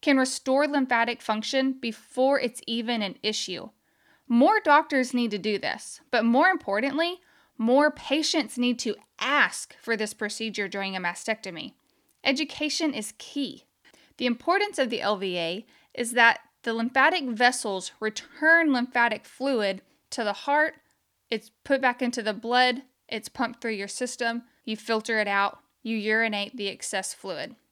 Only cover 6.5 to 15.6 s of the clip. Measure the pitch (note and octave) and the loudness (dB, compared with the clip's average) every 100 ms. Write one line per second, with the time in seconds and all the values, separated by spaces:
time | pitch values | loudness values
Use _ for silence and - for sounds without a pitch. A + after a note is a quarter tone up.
6.5 | F#4 - G3+ C4+ C#4 E4+ F4+ _ _ _ | 2 -2 -2 0 0 -2 -4 _ _ _
7.5 | _ A3+ B3+ D4 D4 - C#4+ D4+ E4 A3 | _ 2 6 4 2 -2 -2 0 0 -2
8.5 | - B3 A#3+ A#3 G3+ _ _ A#3 D4 F#3+ | -2 0 0 -4 -6 _ _ 0 2 2
9.5 | - - - - A3+ G#3+ - G#3 G#3 A3 | 0 -14 -16 -6 -4 -4 -6 -8 -6 -6
10.5 | G3+ G3+ G3 G3 F#3+ F#3 A3+ - A3 G3 | -4 -6 -4 -6 -4 -4 -6 -6 -6 -6
11.5 | E3 F3 _ _ _ _ _ - C#4 D#4 | -10 -12 _ _ _ _ _ -2 0 -2
12.5 | - D4+ - D#4+ C4 G#3 - - - C4 | -4 -6 -2 -2 -4 -10 -12 -12 -8 -8
13.5 | - _ _ _ _ _ _ B3 A#3+ - | -8 _ _ _ _ _ _ -4 -2 0
14.5 | F#4+ G#4 G4 C4 A3+ - G#3 F#3+ F3 E3 | 0 0 -2 -2 -2 -2 -2 -2 -4 -4
15.5 | F3+ | -6